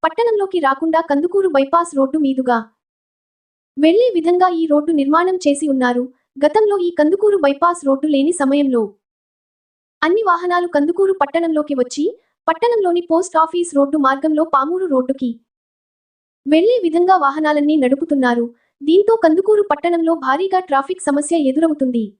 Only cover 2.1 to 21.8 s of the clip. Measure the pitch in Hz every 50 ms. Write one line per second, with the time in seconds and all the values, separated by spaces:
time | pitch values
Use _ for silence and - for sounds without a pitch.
2.1 | 285 320 302 269 269 262 262 247 247 226 220 220 _ _ _ _ _ _ _ _
3.1 | _ _ _ _ _ _ _ _ _ _ _ _ _ - 285 320 339 415 494 508
4.1 | 415 349 311 330 349 359 370 370 359 330 330 320 294 294 294 320 339 294 277 277
5.1 | 302 330 359 370 381 370 359 294 285 285 311 302 269 262 254 247 247 247 247 254
6.1 | _ _ _ _ _ 269 285 302 302 427 440 415 403 392 349 349 349 - 339 302
7.1 | 359 392 - 415 403 392 302 285 277 277 330 339 349 339 - 269 269 269 285 311
8.1 | 294 269 277 302 349 - 285 262 277 285 285 269 254 240 220 208 - _ _ _
9.1 | _ _ _ _ _ _ _ _ _ _ _ _ _ _ _ _ _ _ - 311
10.1 | 359 440 453 392 349 339 349 359 349 349 349 349 349 294 285 311 349 359 392 381
11.1 | 381 381 285 - 277 330 339 330 320 302 294 294 294 262 247 247 - - 294 381
12.1 | 392 - _ _ _ _ _ - 330 320 403 480 480 453 403 359 339 349 339 349
13.1 | 330 330 370 - - 320 320 320 - 359 349 349 - 277 277 277 285 311 277 262
14.1 | 269 269 277 311 311 294 320 330 - 277 269 294 339 370 381 359 285 254 254 254
15.1 | 269 269 269 240 233 233 _ _ _ _ _ _ _ _ _ _ _ _ _ _
16.1 | _ _ _ _ _ _ _ 277 294 320 349 440 494 494 392 330 302 339 349 359
17.1 | 381 370 285 277 277 311 311 302 302 294 294 294 311 311 262 247 262 277 330 330
18.1 | 302 277 254 247 240 240 233 240 233 _ _ _ _ _ 277 294 320 381 415 403
19.1 | 453 453 453 330 311 349 381 - 427 415 415 403 294 294 285 349 349 339 330 320
20.1 | 330 320 269 262 262 302 370 392 381 370 370 370 349 277 269 269 370 370 - -
21.1 | 277 285 294 294 339 330 294 262 262 285 330 330 302 294